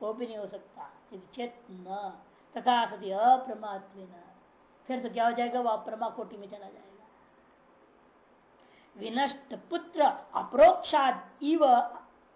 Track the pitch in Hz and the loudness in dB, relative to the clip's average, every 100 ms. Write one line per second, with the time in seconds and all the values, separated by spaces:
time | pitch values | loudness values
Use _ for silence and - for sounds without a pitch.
0 | 214 226 240 214 196 196 - - 147 - | -8 -8 -10 -10 -12 -14 -20 -20 -20 -20
1 | - 190 - - 240 - - 185 180 202 | -20 -20 -18 -12 -12 -12 -20 -18 -12 -10
2 | 196 175 - _ _ 233 220 240 220 202 | -12 -14 -20 _ _ -4 2 2 0 -6
3 | 190 190 233 254 254 214 214 196 190 196 | -6 2 4 4 2 -10 -10 -12 -14 -20
4 | 185 175 - - _ _ _ _ - 254 | -20 -20 -20 -20 _ _ _ _ -8 -6
5 | 233 202 233 233 240 247 240 214 - 214 | -6 0 0 0 -2 -2 -2 -4 -6 -6
6 | 220 247 202 208 196 202 196 - - - | -6 -8 -12 -14 -18 -18 -18 -20 -20 -20
7 | - _ _ _ _ _ _ _ _ _ | -20 _ _ _ _ _ _ _ _ _
8 | _ 50 _ _ _ _ _ _ _ 202 | _ _ _ _ _ _ _ _ _ -14
9 | 220 233 277 269 - 214 - 339 - 330 | -8 -2 -2 -4 -16 -16 -8 -8 -6 2
10 | 269 - - - - 247 330 370 - 294 | 2 2 -8 -8 -2 8 8 8 2 2
11 | 269 190 - - 285 330 285 240 - - | 2 0 -8 -6 0 4 6 6 4 -6
12 | - _ _ | -18 _ _